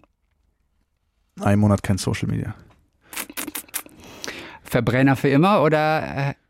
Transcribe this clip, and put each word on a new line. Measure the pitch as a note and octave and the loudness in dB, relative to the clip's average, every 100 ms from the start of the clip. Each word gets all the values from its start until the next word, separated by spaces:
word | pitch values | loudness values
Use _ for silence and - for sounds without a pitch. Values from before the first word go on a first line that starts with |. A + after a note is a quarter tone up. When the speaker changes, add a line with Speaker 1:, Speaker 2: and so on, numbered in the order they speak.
| _ _ _ _ _ _ _ _ _ _ _ _ _ - | _ _ _ _ _ _ _ _ _ _ _ _ _ -4
Speaker 1:
Ein | G#2 G2+ | 2 4
Monat | G#2 G2 | 4 4
kein | - F#2+ | 0 -2
Social | - G#2 - | -2 -4 -4
Media. | A2 G#2+ - - _ _ _ _ - - - - - - - - - - - - - - - | -4 -6 -10 -18 _ _ _ _ -14 -14 -12 -12 -12 -12 -14 -14 -20 -20 -16 -14 -14 -18 -20
Speaker 2:
Verbrenner | - C3 A#2 B2 C3+ C3 | -4 -2 0 2 4 2
für | C#3+ | 2
immer | C#3 F#3+ G3+ | 4 4 4
oder, | D3+ D3+ D#3 D#3 C2+ - C#3 - _ | 2 2 2 0 -4 -4 -6 -6 _